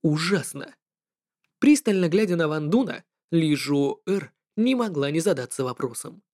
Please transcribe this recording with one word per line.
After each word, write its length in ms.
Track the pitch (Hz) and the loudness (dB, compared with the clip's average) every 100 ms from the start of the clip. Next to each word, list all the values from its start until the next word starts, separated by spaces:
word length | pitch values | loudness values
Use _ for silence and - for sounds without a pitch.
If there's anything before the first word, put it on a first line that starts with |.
Ужасно. 720 | 160 151 170 190 - 139 - _ _ _ _ _ _ _ _ _ | 0 -2 0 -2 -4 -12 -16 _ _ _ _ _ _ _ _ _
Пристально 480 | 277 294 - 190 175 | 4 4 4 0 2
глядя 300 | 185 214 175 | 2 2 0
на 100 | 156 | 0
Ван 220 | 156 151 | 0 0
Дуна, 340 | 220 220 - _ _ _ | 0 0 -6 _ _ _
Ли 220 | 165 156 | 0 2
Жуо 480 | 143 135 143 139 - - | 0 0 0 0 -2 -4
Эр 260 | 196 147 _ _ - | -4 -4 _ _ -2
не 200 | 233 254 | 0 2
могла 360 | 226 151 139 | -2 -2 -2
не 80 | 156 | 0
задаться 440 | 160 131 123 - | 0 -2 -4 -4
вопросом 600 | 127 123 135 117 123 101 _ | -4 -4 -8 -8 -14 -18 _